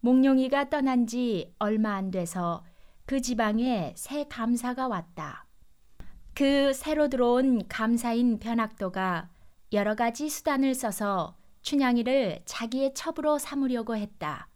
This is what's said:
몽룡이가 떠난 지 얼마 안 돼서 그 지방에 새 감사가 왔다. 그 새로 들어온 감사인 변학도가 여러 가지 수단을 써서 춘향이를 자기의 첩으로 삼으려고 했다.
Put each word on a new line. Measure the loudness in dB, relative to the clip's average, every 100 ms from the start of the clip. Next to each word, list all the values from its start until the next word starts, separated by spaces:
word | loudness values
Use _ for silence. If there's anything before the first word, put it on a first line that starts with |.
몽룡이가 | 6 6 6 4 4 2 0
떠난 | 0 2 2 0
지 | 0 0 -2 -4 -4
얼마 | -2 2 0 0
안 | -2
돼서 | -2 -4 -2 -4 -4 -10 -20 -20 -20 -4
그 | -4
지방에 | -2 0 0 2 0 0 -2 -8
새 | -8 -6 -6
감사가 | -4 0 0 -2 -4 -4
왔다. | -4 -8 -12 -12 -12 -18 -20 -20 -20 -20 -16 -14 -14 -16
그 | 0 4 4 4
새로 | 0 -2 2 2
들어온 | 2 2 4 4 2 0
감사인 | -2 0 2 0 2 2 2
변학도가 | -2 -2 -2 -4 -6 -2 -2 -2 -6 -18 -20 -20 -4
여러 | 0 0 0
가지 | -2 -2 -6
수단을 | -4 0 2 2 0
써서 | -2 -2 -2 -2 -4 -8 -20 -14
춘향이를 | -2 2 4 2 4 2 2 -4 -10
자기의 | -10 -6 -2 -2
첩으로 | -2 -8 -2 0 0
삼으려고 | -2 -2 0 -2 -2 -4
했다. | -6 -6 -8 -8 -12